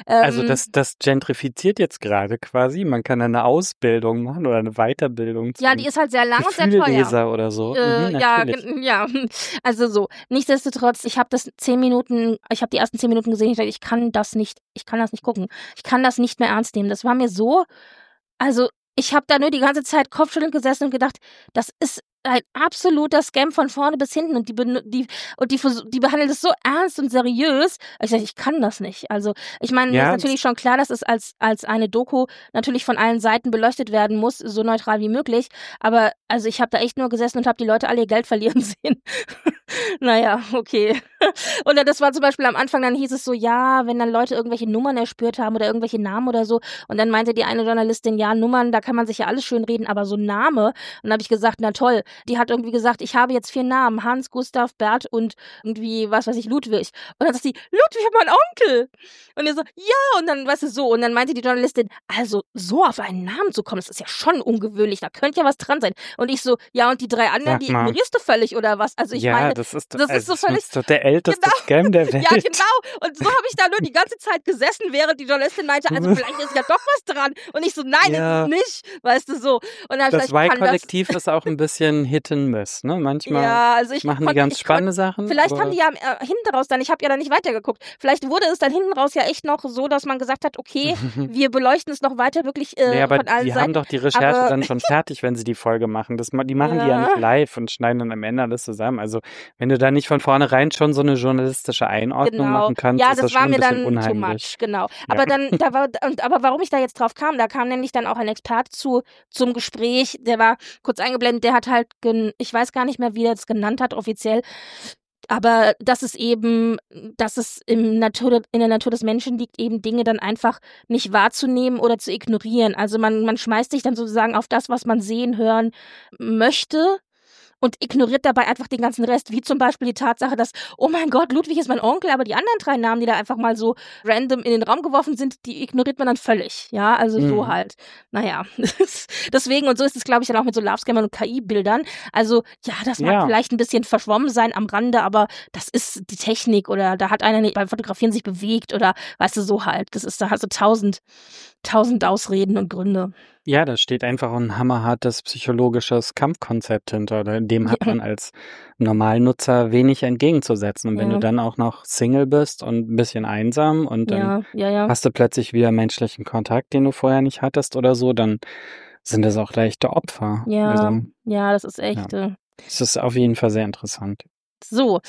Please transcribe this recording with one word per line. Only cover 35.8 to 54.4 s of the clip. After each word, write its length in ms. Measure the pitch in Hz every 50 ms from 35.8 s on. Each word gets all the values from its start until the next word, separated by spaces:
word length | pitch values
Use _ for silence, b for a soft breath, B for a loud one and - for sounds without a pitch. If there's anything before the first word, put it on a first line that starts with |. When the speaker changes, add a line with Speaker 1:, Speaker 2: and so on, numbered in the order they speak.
| - 220 226 233 220 214 - - _ -
Speaker 2:
also, 200 | 208 233 214 220
ich 140 | - -
hab 100 | 247 226
da 80 | - -
echt 180 | 226 247 - -
nur 120 | 262 247
gesessen 280 | 233 220 240 240 - 247
und 80 | 247 262
hab 100 | 233 -
die 60 | 240
Leute 220 | 214 214 226 - -
alle 120 | 240 240
ihr 60 | 226 196
Geld 180 | 214 220 240 -
verlieren 340 | 233 214 214 226 - 254
<laughs> 220 | 220 202 202 - -
sehen. 180 | 294 269 - B B B 523 466 B B B B 339 - - _ B B 494 480 440 392 B
Naja, 420 | 262 247 226 226 233 220 202 233 226 202 226
okay. 480 | 247 226 - - 220 208 214 233 262 - _ _ - - 392 B B B B 622 508 -
Und 120 | - 285 285
dann, 80 | 285
das 160 | 277 294 -
war 100 | 285 285 262
zum 80 | 302
Beispiel 240 | 277 277 277 - 277
am 100 | 247 240
Anfang, 260 | 139 254 277 - 277
dann 140 | 262 254 247
hieß 160 | 277 269 254
es 120 | 262 262 -
so, 100 | 262 247
ja, 520 | 233 208 233 233 240 254 262 262 262 254
wenn 140 | 233 240 240
dann 120 | 240 233
Leute 240 | 226 233 247 254 262
irgendwelche 340 | 240 233 233 233 233 233 220
Nummern 280 | 214 226 254 285 269 240
erspürt 420 | 233 240 - - 233 233 233 -
haben 160 | 233 214 220
oder 100 | 220 220 214
irgendwelche 320 | 220 233 226 226 - 220
Namen 260 | 208 202 190 220 254 254
oder 180 | 233 233 226
so. 140 | 214 233 233 B B B B B B
Und 100 | - 208
dann 120 | 220 226
meinte 240 | 226 220 233 233 226
die 100 | 220 -
eine 200 | - 226 226 226
Journalistin, 540 | 226 226 226 220 226 226 - - 226 220 214
„Ja, 180 | 214 208 220
Nummern, 360 | 226 220 233 247 254 240 240
da 100 | 233 220
kann 140 | 208 - 247
man 120 | 233 233 220
sich 120 | 214 -
ja 80 | 220 -
alles 160 | 220 269 254
schön 200 | - 254 233 220
reden, 240 | - 233 220 220 -
aber 180 | 208 202 202
so 100 | 196 208
ein 100 | 208 208
Name.“ 420 | 208 202 208 240 311 320 233 208 220
Und 80 | B B B B B B -
dann 100 | 214 220
hab 80 | 220
ich 80 | 214 -
gesagt, 280 | 233 214 202 233 - -
„Na 100 | 220 214
toll.“ 320 | 208 - 247 247 247 214 B B B B B -
Die 100 | 240 233
hat 120 | 233 233
irgendwie 200 | 233 247 233 226
gesagt, 300 | 226 240 220 240 233 -
„Ich 140 | 262 233 -
habe 180 | 247 247 247 262
jetzt 180 | 240 202 -
vier 120 | - 262 254
Namen, 400 | 247 262 262 254 240 220 220 214
Hans, 260 | 240 247 262 254 -
Gustav, 460 | - 247